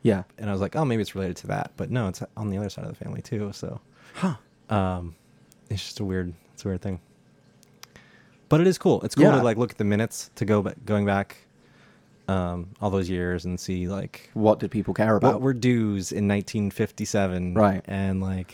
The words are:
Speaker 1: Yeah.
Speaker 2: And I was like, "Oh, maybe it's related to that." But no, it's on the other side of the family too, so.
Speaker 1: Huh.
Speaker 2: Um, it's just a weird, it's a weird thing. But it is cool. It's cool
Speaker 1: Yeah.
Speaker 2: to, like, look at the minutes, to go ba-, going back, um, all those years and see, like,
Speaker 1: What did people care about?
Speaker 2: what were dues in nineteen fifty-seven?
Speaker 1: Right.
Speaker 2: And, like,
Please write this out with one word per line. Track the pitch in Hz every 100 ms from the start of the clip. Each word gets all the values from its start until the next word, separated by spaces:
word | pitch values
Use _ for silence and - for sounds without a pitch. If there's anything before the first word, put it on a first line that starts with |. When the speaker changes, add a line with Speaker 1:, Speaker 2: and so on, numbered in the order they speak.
Speaker 1:
Yeah. | - 143 - -
Speaker 2:
And | 107
I |
was | 95
like, | 98 -
"Oh, | 147
maybe | 113
it's | 98 95
related | 92 90
to | 92
that." | 101 - -
But | 98
no, | 123 95
it's | 87 - -
on | 107
the | 98
other | 104
side | - 87
of |
the | -
family | - 113
too, | - 110 104
so. | - - 117 _ _ - -
Speaker 1:
Huh. | 185 123 _ _ -
Speaker 2:
Um, | 104 92 92 85 80 _ _ _ _ -
it's | 98
just | - -
a | 98
weird, | 92 90 82 _
it's | -
a | 101
weird | 92
thing. | 101 90 _ _ _ _ _ _ _ _ - - - - _ _ -
But | 156
it | 185
is | 180
cool. | 185 117
It's | 113 -
cool | 147
Speaker 1:
Yeah. | 139
Speaker 2:
to, |
like, | 120 110
look | 120
at | -
the |
minutes, | 104 104 113 - - -
to | 107
go | 104
ba-, | 95 - 101
going | 104 101
back, | 98 98 - _ _ _ _ _ _ _ _ -
um, | 95 90 87 87 101
all | 104
those | 95 90
years | 90 90 87
and | 90 87
see, | - 92 90
like, | 98 98 - -
Speaker 1:
What | 110 107 104
did | 104
people | 107 101
care | 190 214 208
about? | 131
Speaker 2:
what | -
were | 131
dues | 127 123 120 110 98 92
in | 90 101
nineteen | 101 95 110 101
fifty-seven? | - 107 - 107 107 95 90 90 90
Speaker 1:
Right. | 104 95 -
Speaker 2:
And, | 98 95 95
like, | 95 95 92